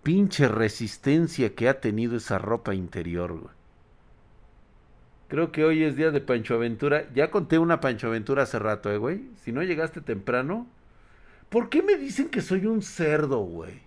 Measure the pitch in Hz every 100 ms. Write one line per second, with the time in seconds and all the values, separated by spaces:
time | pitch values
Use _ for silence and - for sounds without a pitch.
0 | 147 185 196 - 135 107 110 - 110 -
1 | 139 156 165 165 113 - 117 135 113 107
2 | 117 117 107 95 98 117 - 95 87 87
3 | 85 85 87 82 - - - _ _ _
4 | _ - - - - - - - _ -
5 | - - - 147 165 156 156 156 156 131
6 | 160 147 143 120 110 117 117 110 143 147
7 | - 131 160 208 156 165 170 165 135 113
8 | 120 113 107 135 127 117 104 104 104 104
9 | 120 190 269 - - 120 185 156 160 -
10 | - 104 98 123 135 214 240 - - -
11 | - - - - - 226 233 311 392 370
12 | 277 - 330 220 - 190 208 220 196 -
13 | 156 156 151 127 92 85 87 -